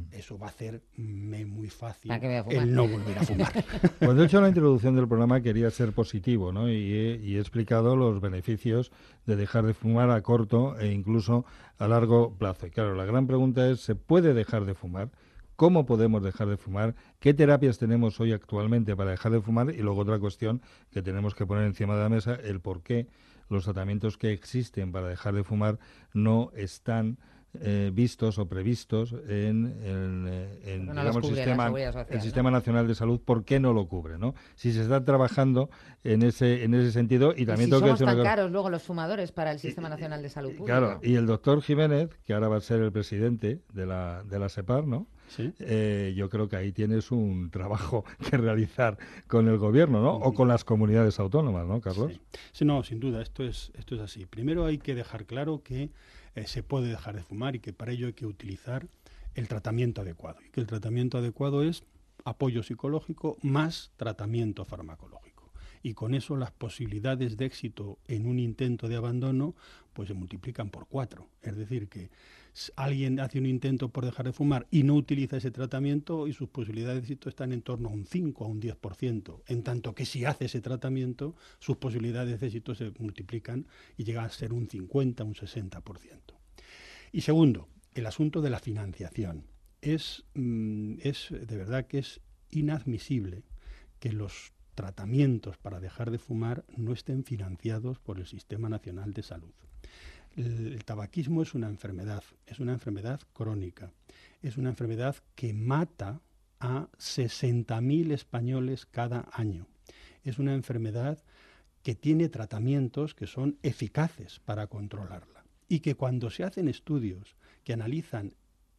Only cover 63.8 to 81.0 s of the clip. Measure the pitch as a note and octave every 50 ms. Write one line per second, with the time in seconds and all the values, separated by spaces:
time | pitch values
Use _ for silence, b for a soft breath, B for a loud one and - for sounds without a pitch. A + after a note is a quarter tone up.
63.8 | - - _ - A2+ A2+ G#2 - G#2 G#2+ A#2 A#2 A2+ G#2+ G2+ - F2+ - F#2+ F2+
64.8 | E2 D#2+ D#2 - - - - - - _ _ _ - _ - b b b b b
65.8 | b B2 G#2 - A2+ A2 C3+ C3+ - - C#3+ C3+ B2 - - - B2 G#2+ - -
66.8 | A#2+ G#2+ G2+ G#2 G#2 C3 C3+ B2+ B2+ A#2+ G#2+ G#2+ C3 C3 - - - A2 - -
67.8 | G#2 G2 - - _ - B2 G#2 A2 A#2+ B2 B2+ A#2+ A2+ G#2+ - C3 B2 A#2+ A2
68.8 | - A2+ A#2+ A#2 A#2 A#2+ A#2+ B2 B2+ C3+ C3+ C3 C#3 E3 - b b b b b
69.8 | b b - - G2+ F#2 G2+ F#2 F2+ F#2 G2+ F#2 - B2 A#2 - A2 G2+ - -
70.8 | - - - C3+ B2 - - - - - _ _ - A2+ G2+ G#2+ A2 G#2 B2+ A#2+
71.8 | G#2 G2 - F#2 F2+ F#2 b b b b b b b b b b - - - -
72.8 | C3+ C#3 C#3 C3+ C3+ C3 C3 C3+ C3 B2+ - C3 C3 C3 B2+ A#2+ - C3+ C3+ A#2+
73.8 | C3 B2 - C3 B2 B2 - - B2 B2+ - - D3+ D3 C#3 B2 - - - D#3
74.8 | C3+ C#3+ D3 D3 C#3 - D3 C#3 C3+ A#2 C#3 C3 C3 B2+ - B2 C3 B2 C#3 C3+
75.8 | C#3 C#3+ C#3+ D3 C#3+ - E3 D#3 D3 D3+ B2 - C3 - - C3 A2+ G#2+ G#2+ A2+
76.8 | A#2 B2 B2+ C3 B2 A2 C#3 C3 - C3+ - - C3+ B2+ B2+ A#2 - - B2 A#2
77.8 | A#2+ A2 G#2+ G#2 F#2+ - - F3+ F3 D3+ C3 - A2+ A2+ A2 G#2+ A2+ A2+ G#2+ -
78.8 | - G2+ F#2 - C3 B2+ A2+ G#2+ - - - - - - B2 A#2+ - B2+ A#2+ A#2+
79.8 | - A#2 G#2+ - C3 - - C3 A#2+ D3 C#3+ - C3+ A#2 - B2 - A#2+ C3 A#2+
80.8 | - C3 C3 C3